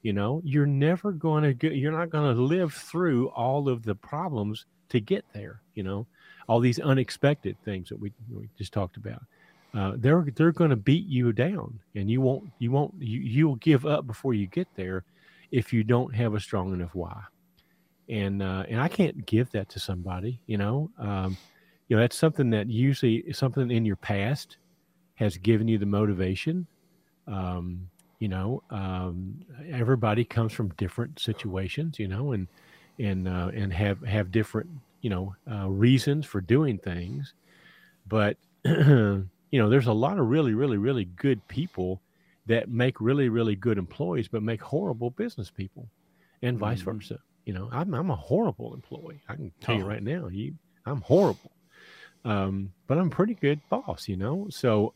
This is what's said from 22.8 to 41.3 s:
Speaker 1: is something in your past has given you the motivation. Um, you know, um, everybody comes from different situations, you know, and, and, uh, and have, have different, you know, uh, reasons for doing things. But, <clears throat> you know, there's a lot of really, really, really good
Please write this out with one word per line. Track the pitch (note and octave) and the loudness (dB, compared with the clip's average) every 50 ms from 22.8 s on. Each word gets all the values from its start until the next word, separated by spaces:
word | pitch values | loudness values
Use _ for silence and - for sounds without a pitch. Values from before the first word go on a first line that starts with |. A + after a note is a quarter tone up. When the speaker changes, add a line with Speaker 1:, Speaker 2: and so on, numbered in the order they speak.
| B2+ C#3 C#3 - - B2 A2+ A#2 | 2 2 2 2 2 2 2 2
Speaker 1:
is | - - - - | 0 -6 -4 -2
something | - C3 B2 C#3 C3 A#2+ | -2 0 0 0 0 2
in | B2 A#2 A2+ | 2 2 2
your | G#2+ G2 - | 2 0 -2
past | - - G#2 G2 G2 A2+ C#3+ - - _ - _ _ _ _ _ _ _ _ _ _ _ _ | -2 -2 -2 0 0 -2 -2 -4 -6 _ -20 _ _ _ _ _ _ _ _ _ _ _ _
has | - A2 G#2 - - | 0 0 0 0 0
given | F#2 G#2+ A2+ G#2+ A2+ A2+ | 2 4 4 4 4 2
you | A2+ G#2 | 2 2
the | G2+ | 2
motivation. | G2+ G2+ G2+ G#2+ G#2 G2+ F2+ F#2+ F#2 F#2+ F#2 - D#3 E3 F#3 F3 - _ _ _ _ _ _ _ _ _ _ _ - | 2 2 2 2 2 2 0 0 0 0 -2 -2 -4 -2 -4 -4 -8 _ _ _ _ _ _ _ _ _ _ _ -8
Um, | G#2+ F#2+ F#2 F2+ F2+ F2+ F2 F2+ F2+ F2+ F#2 F2+ _ _ _ _ _ _ | -6 -6 -4 -4 -4 -4 -6 -6 -8 -10 -12 -14 _ _ _ _ _ _
you | A2 G2+ | -6 -4
know, | F#2 F#2 F#2 G#2 B2+ - _ _ | -2 -2 -2 -4 -4 -6 _ _
um, | - G2+ G2 F#2+ F#2 F2+ F2+ F#2 E2+ F2 F#2 F#2+ G#2 C#3+ - - C3+ - D3 E3+ | -8 -6 -6 -4 -4 -4 -4 -6 -6 -6 -8 -10 -10 -14 -16 -20 -18 -18 -12 -8
everybody | D#3 B2+ A#2 A2 C3 B2 G#2+ A2 G#2+ A2 A#2+ | -4 -2 2 2 2 2 4 2 2 2 0
comes | - - A#2+ A2+ A2 A2 | 0 0 0 0 0 -2
from | - A2+ G2 E2+ | -4 -4 -4 -4
different | - G2 F2+ - - A#2+ C#3 D3+ - | -4 -6 -6 -4 -6 -8 -8 -6 -8
situations, | - - G#2 - - G#2+ F#2 F#2+ F#2+ F#2 - - D3+ E3 D3 - | -6 -6 -6 -4 -6 -6 -4 -4 -4 -4 -4 -4 -6 -6 -4 -6
you | A2 F#2+ | -6 -4
know, | F#2 G2+ C3+ D3 | -4 -4 -4 -4
and, | B2 G#2 F#2 F2 _ _ _ _ - - _ _ _ - | -4 -4 -6 -8 _ _ _ _ -20 -20 _ _ _ -4
and, | B2+ G2+ G2 F#2+ F#2 F#2 | -2 -2 0 0 -2 -2
uh, | F2+ F2+ F2+ F#2 - | -2 -2 -2 -4 -2
and | - G2+ G2 F2+ | -4 -4 -2 0
have, | D#2+ G#2+ G2+ G2+ - | 0 2 2 0 -2
have | - - G2 G#2+ G2+ F2+ | -2 -2 0 0 0 2
different, | F#2 A2+ G#2+ - - A2 - F3+ E3+ C#3 _ _ _ _ | 2 0 0 2 -2 -6 -6 -6 -12 -18 _ _ _ _
you | - A#2 | -4 -2
know, | G2 F2+ F#2 G2 F#2+ _ _ - | -2 -2 -2 -6 -8 _ _ -8
uh, | A2+ G#2 G2 F#2+ | -6 -4 -4 -2
reasons | F#2+ G2 G#2+ A#2+ C3 C3 - D3 C#3+ D3+ D3 | 2 4 6 6 6 6 4 2 0 0 -2
for | - - G2+ | -4 -4 -6
doing | F#2 E2+ A2+ C#3 D#3 C#3+ A2 F#2 | 0 4 4 4 4 2 0 -2
things. | - G2 F2 E2+ F2 F#2 A#2+ C#3 C#3+ - - _ _ _ _ _ _ - - _ _ _ _ _ _ G2 | -4 -6 -6 -6 -6 -8 -8 -8 -10 -10 -14 _ _ _ _ _ _ -20 -20 _ _ _ _ _ _ -2
But, | G#2+ A2 G#2 G#2 A2 _ _ _ | 2 2 2 2 2 _ _ _
<clears throat> | _ _ _ | _ _ _
you | C3 D#3+ E3+ D#3 C#3 C#3+ B2 G#2+ G#2 G2+ G2 F#2+ F#2+ _ _ _ _ | 0 4 6 8 8 8 8 8 4 2 0 -2 -6 _ _ _ _
know, | - C3+ A2 G#2 | 2 4 6 6
there's | A#2 C#3 B2 A#2+ | 6 6 6 4
a | A2 | 2
lot | G#2+ A#2+ D3+ G3 G3+ | 2 2 0 2 0
of | C#3 A2 | 0 2
really, | B2 D#3 D#3 B2 G#2+ | 2 2 2 2 2
really, | G#2+ C3+ C#3+ A#2 G2+ | 2 0 0 0 0
really | G2+ B2 C#3 B2 G2 | 0 0 0 0 -2
good | F2 F2+ - - C#3 | -6 -8 -2 2 2